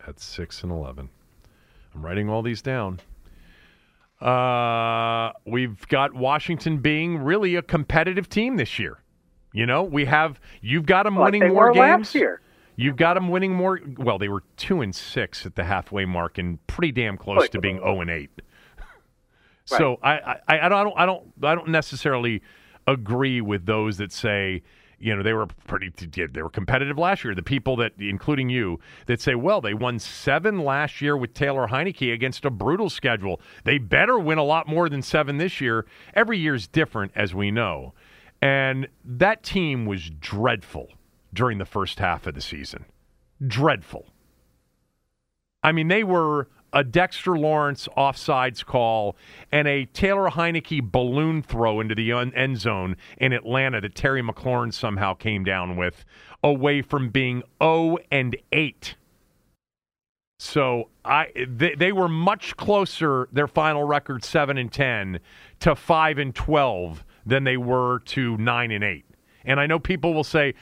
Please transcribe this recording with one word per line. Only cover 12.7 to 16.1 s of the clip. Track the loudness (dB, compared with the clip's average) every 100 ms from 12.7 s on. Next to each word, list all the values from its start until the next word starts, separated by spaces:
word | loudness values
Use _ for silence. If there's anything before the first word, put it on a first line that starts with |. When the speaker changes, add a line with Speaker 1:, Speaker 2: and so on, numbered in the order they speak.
| -2
Speaker 1:
You've | 0 4
got | 4 4
'em | 2
winning | 0 0
more. | 0 0 -2 -6 -4
Well, | -2 0
they | -2
were | -4 -6 -8
two | -2 0
and | -2
six | -6 -6 -6 -6 -8 -10
at | -6
the |
halfway | -2 -2 -2 -4
mark | -2